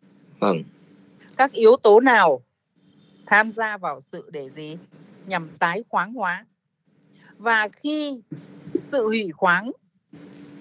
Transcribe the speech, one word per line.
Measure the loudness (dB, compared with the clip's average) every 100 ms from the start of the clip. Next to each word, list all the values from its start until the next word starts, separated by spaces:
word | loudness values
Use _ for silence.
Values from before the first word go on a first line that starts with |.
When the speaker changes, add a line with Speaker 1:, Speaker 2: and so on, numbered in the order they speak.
| _ _ _ -4
Speaker 1:
Vâng. | -2 -2 -6 _ _ _ _ _ -10 -2
Speaker 2:
Các | -2
yếu | 4 4 6
tố | 6 6
nào | 6 4 4 0 -6 _ _ _ _ _ _ _ 0
tham | 0 0
gia | -4 -8 -6
vào | -10 -10
sự | -14 -18 -16
để | -14 -14
gì? | -16 -16 -16 -20 _ -20 -20 -10
Nhằm | -10 -10 -4
tái | -4 -4 -6
khoáng | -4 -4
hóa. | -6 -8 -8 -12 _ _ _ _ _ _ _ _ -8
Và | -2 -2 -2
khi | -6 -8 -6 -6 -10 -14 -20 -20 -20 -10 -10
sự | -6 -4 -2
hủy | -4 -6
khoáng | -2 0 0 -2 -12 _ _ _ -20 -20 -20 -20 -20